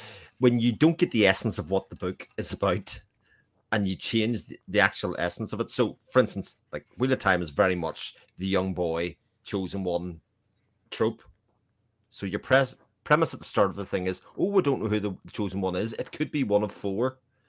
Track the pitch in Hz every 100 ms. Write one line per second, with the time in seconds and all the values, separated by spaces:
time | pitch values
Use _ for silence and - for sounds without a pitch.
0 | - - - - 127 120 120 107 160 165
1 | - 113 98 95 110 95 80 95 - 82
2 | 92 - - - 101 - 98 95 - -
3 | - _ _ _ _ _ - 104 95 95
4 | - 113 110 113 - - - 101 98 -
5 | 95 - 87 - 107 107 - - 110 -
6 | _ 127 113 98 - - _ 78 - -
7 | 131 131 101 90 80 71 95 90 80 -
8 | - - _ - 95 95 95 90 85 82
9 | 87 - _ _ - 98 90 98 92 87
10 | 90 80 _ _ _ _ _ _ - -
11 | 113 113 - _ _ _ _ _ _ _
12 | _ - 98 98 - 131 127 - _ _
13 | - 156 160 120 - 113 98 90 98 95
14 | 92 92 - - 196 101 139 107 104 107
15 | 101 95 - - 101 92 95 90 113 117
16 | - - 147 151 113 101 104 - 101 98
17 | 131 - _ _